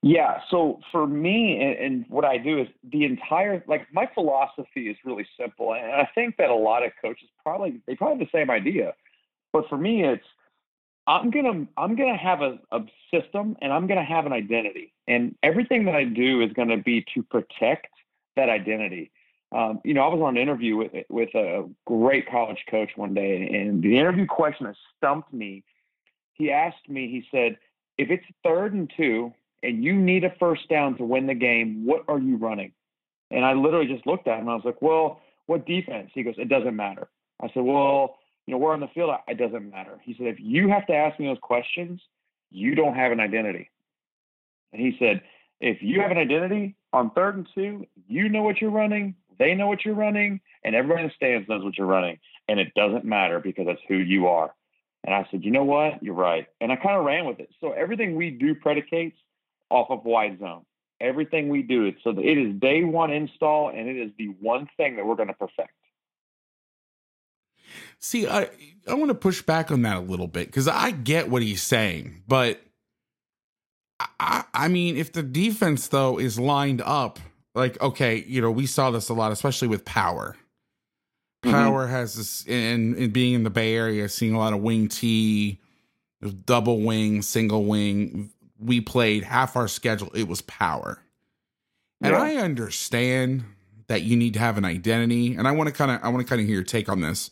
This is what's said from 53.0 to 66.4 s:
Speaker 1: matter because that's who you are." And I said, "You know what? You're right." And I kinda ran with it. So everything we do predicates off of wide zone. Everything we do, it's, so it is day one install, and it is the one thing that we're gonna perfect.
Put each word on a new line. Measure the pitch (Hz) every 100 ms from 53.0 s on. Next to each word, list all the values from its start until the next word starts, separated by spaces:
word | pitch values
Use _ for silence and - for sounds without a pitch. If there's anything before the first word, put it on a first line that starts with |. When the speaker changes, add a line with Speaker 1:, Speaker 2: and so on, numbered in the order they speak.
Speaker 1:
matter | 110 104 92 85
because | 98 90 87
that's | 85 -
who | 95
you | 90 98 90
are." | 85 80 - _ _ _ _
And | -
I | 98 -
said, | -
"You | 104
know | 127
what? | 139 143 151 -
You're | -
right." | 87 90 82 78 _
And | 117
I | 131
kinda | 196 202
ran | 147 151 160
with | 120
it. | - _
So | 160
everything | - 170 214 214 160
we | 170
do | 123 139
predicates | 151 156 147 147 165 170 - _ _ _ _ _
off | 123 113
of | 127
wide | 117 117 107 92
zone. | 98 82 _ _ _ _
Everything | 120 135 156 160 143
we | 143
do, | 123 123
it's, | 104 95
so | 117
it | 104 - 151
is | 117 98
day | 131 151
one | 170 160 160
install, | 147 151 - 156 151 147
and | - 117
it | 131
is | 113 104
the | 110 92
one | 107 123 143 -
thing | 147 117
that | 104
we're |
gonna | 113 104
perfect. | - 98 - - _ _ _ _ _ _ _